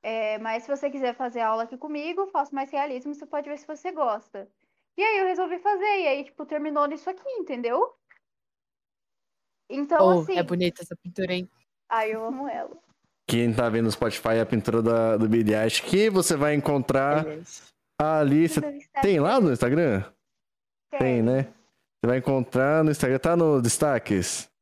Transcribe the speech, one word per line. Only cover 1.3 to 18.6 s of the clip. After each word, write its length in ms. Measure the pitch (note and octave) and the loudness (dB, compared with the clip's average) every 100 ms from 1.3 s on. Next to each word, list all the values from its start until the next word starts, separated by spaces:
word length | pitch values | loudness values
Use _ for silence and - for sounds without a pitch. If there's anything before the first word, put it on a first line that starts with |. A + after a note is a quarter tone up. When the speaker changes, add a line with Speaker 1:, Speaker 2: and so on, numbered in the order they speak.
| A#3 | -2
Speaker 1:
aula 220 | A3 A3 | -2 -2
aqui 140 | A#3 B3+ | -4 -8
comigo, 500 | D4+ D4 D4+ F4 G4 | -10 -8 -6 -6 -4
faço 260 | G4 D4 | -2 -4
mais 160 | C#4 C#4 | -6 -6
realismo, 440 | C#4+ D4 B3+ C#4 D4 | -4 -4 -6 -10 -12
você 100 | D4 | -8
pode 240 | D4 C#4+ | -8 -8
ver 80 | D4 | -12
se 80 | - | -12
você 260 | D4+ F#4 | -10 -10
gosta." 560 | D#4+ B3+ G#3+ _ G3 G3+ _ _ _ _ - | -4 -2 -4 _ -18 -18 _ _ _ _ -4
E 40 | |
aí 140 | G#4+ G#4 | -2 0
eu 60 | F#4+ | 0
resolvi 320 | F4+ F#4 F4+ | -2 -4 -2
fazer, 240 | G4+ G4+ G#4 G4 | -2 0 0 0
e 60 | D#4+ | 0
aí, 160 | C#4 C#4+ | -2 -6
tipo, 200 | - D4 | -14 -8
terminou 400 | D4+ D4+ D4 D4 | -6 -4 -2 -2
nisso 220 | D4 - | -4 -10
aqui, 180 | F#4+ C#5 | -10 -10
entendeu? 640 | B4 E4+ B3 A#3 C4 A#4 _ _ _ _ _ _ _ _ _ _ _ _ _ _ _ _ _ _ | -8 -8 -6 -2 0 -2 _ _ _ _ _ _ _ _ _ _ _ _ _ _ _ _ _ _
Então, 360 | C4 C#4+ E4 F#3+ F3+ | -8 0 4 6 4
Speaker 2:
Oh, 40 | |
Speaker 1:
assim, 160 | D#3 F3+ | 2 -2
Speaker 2:
é 60 | |
bonita 400 | E3+ F3+ F3 - | -2 -2 -2 -4
essa 120 | F3 F3 | -16 -16
pintura, 380 | F3+ F3 F#3 | -14 -8 -4
hein? 160 | F3+ F3+ _ _ _ _ | -4 -6 _ _ _ _
Speaker 1:
ai, 240 | A3+ A3 | -4 -2
eu 100 | A3 A3+ | -6 -8
amo 220 | C4 C#4 | -8 -8
ela. 300 | - - - _ _ _ _ - | -8 -10 -16 _ _ _ _ -4
Speaker 3:
Quem 240 | A#2 A#2+ | 0 0
tá 140 | A2 A#2+ | 2 0
vendo 160 | A2+ A2+ | 2 0
no 60 | |
Spotify, 480 | - A#2 - A2+ A2+ | 0 -4 -2 0 0
a 40 | A2+ | 2
pintura 360 | A#2 G#2 A2+ | 0 0 0
da, 360 | A2+ A#2 A2+ A2 | 2 2 2 2
do 100 | A2+ | 2
Billie 280 | A#2 G#2+ G#2+ | 2 2 2
Eilish, 260 | A2+ - | 0 -2
que 280 | - F#3 A3 | 0 2 4
você 260 | F#3+ E3+ D#3 | 2 0 0
vai 180 | D3 | 2
encontrar 680 | D3 C#3+ C#3 B2 C3+ C#3 D3 | 2 0 -2 0 0 2 0
Speaker 2:
Billie 100 | D#3 D#3 | -2 -10
Eilish. 260 | F3 - - _ _ - | -16 -20 -20 _ _ -2
Speaker 3:
ali, 440 | D3+ D#3 D3 D3 | 0 4 4 4
Speaker 1:
No 60 | E3 | 4
Speaker 3:
cê 100 | D#4+ | 2